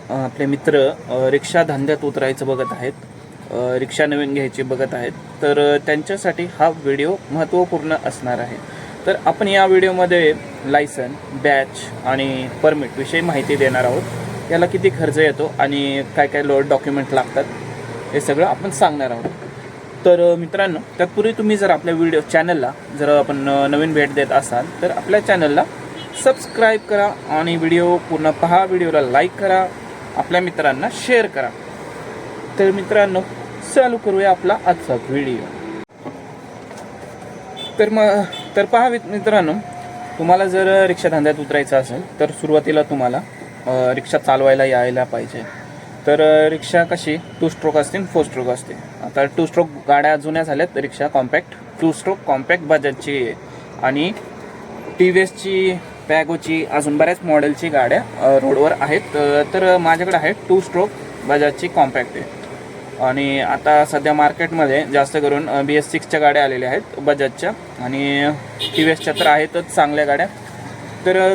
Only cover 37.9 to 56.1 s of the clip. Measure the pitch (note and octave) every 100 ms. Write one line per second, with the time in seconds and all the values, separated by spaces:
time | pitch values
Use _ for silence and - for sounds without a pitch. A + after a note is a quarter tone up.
37.9 | A3 G#3+ G3+ F#3+ - - G3+ G3 A#3 B3
38.9 | A#3 E3 G3+ G3+ G#3 D#3 G3 - - -
39.9 | - - - E3 F#3 G3 F#3+ F#3+ F#3+ F#3+
40.9 | F3 E3+ D#3 D3 D3+ C#3 D3 C#3 C3+ B2+
41.9 | B2 F#3 - D3+ - D#3 D3+ D3+ D3+ D3
42.9 | C#3+ B2 C3 G#3+ - - - B2+ C3 B2+
43.9 | B2+ - D3+ - C3+ C3+ C3+ C3+ B2 B2
44.9 | B2+ B2+ A#2 A2+ A#2+ A2+ - - - -
45.9 | - - D3 D#3 D#3 D#3 D#3 - F3 E3+
46.9 | F3 - D#3 - - E3 - D#3+ D3+ C#3+
47.9 | G3 F#3 F3 D3 C3 B2 B2 - - -
48.9 | - G#2+ - C#3 - D#3+ F3 E3 C#3+ -
49.9 | C#3+ D3 D3+ D3+ D#3+ D#3+ C#3+ F3 C3+ C3+
50.9 | - D3 C#3 B2+ D3+ - - - - D#3+
51.9 | D#3 F#3+ F#3+ - C3+ C3+ F3 D#3 D#3 C#3
52.9 | C3+ - C#3+ A#2 - - - - - B2+
53.9 | C#3 E3+ A3 - - - - - - -
54.9 | - F3+ F3+ F#3 - F#3+ F#3+ F#3+ F3+ -
55.9 | - -